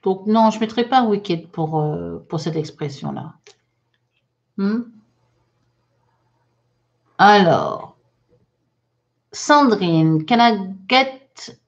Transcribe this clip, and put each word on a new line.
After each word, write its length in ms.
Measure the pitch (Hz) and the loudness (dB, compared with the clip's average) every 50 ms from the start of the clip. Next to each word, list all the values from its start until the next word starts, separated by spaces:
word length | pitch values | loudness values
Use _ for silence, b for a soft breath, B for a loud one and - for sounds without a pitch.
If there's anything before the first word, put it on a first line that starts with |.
| _ | _
Donc, 220 | 190 190 190 190 | -4 -4 -4 -2
non, 240 | 208 214 226 226 220 | 0 2 4 4 2
je 100 | 214 220 | 2 0
mettrai 280 | 226 220 - - 233 233 | -6 -6 -2 -4 -2 0
pas 140 | - 262 240 | 2 0 2
wicked 460 | 226 208 202 202 - 175 165 - - | 2 -2 -2 -2 -4 -6 -6 -6 -12
pour, 300 | _ - 160 156 160 156 | _ -8 -6 -4 -2 -2
euh, 440 | 151 151 151 170 170 - 165 - - _ | -2 -2 -4 -6 -8 -10 -10 -12 -12 _
pour 120 | - 160 | -8 -6
cette 160 | 156 175 160 | -6 -6 -6
expression-là. 800 | 160 151 - - _ 156 143 - - - 147 139 - - 160 - _ _ - _ _ _ _ _ _ _ _ _ _ _ _ _ _ _ _ _ _ _ _ _ | -6 -8 -8 -10 _ -10 -10 -10 -10 -10 -10 -10 -10 -12 -14 -18 _ _ -20 _ _ _ _ _ _ _ _ _ _ _ _ _ _ _ _ _ _ _ _ _
Hmm ? 260 | - 196 202 214 240 233 - - - _ _ _ _ _ _ _ _ _ _ _ _ _ _ _ _ _ _ _ _ _ _ _ _ _ _ _ _ _ _ _ _ _ _ _ _ _ _ _ _ _ _ _ _ | -6 -6 -4 -4 -6 -8 -10 -18 -20 _ _ _ _ _ _ _ _ _ _ _ _ _ _ _ _ _ _ _ _ _ _ _ _ _ _ _ _ _ _ _ _ _ _ _ _ _ _ _ _ _ _ _ _
Alors, 800 | 180 202 208 208 190 165 151 - 73 67 - - - - _ _ _ _ _ _ _ _ _ _ _ _ _ _ _ _ _ _ _ _ _ _ _ _ _ _ _ _ - | 6 6 6 6 6 4 4 2 0 -4 -8 -10 -12 -18 _ _ _ _ _ _ _ _ _ _ _ _ _ _ _ _ _ _ _ _ _ _ _ _ _ _ _ _ -16
Sandrine, 920 | - - - 294 294 285 254 214 - 190 170 165 160 160 160 160 156 156 | -14 0 2 4 4 4 4 2 2 0 0 2 2 2 2 2 0 0
can 140 | - 240 233 | 0 2 2
I 340 | 240 233 220 202 190 190 190 - - - | 4 2 2 0 -6 -10 -12 -16 -6 0
get 720 | 247 262 269 269 - - _ _ _ - - - - _ _ | 0 0 0 0 -6 -16 _ _ _ -20 -20 -20 -20 _ _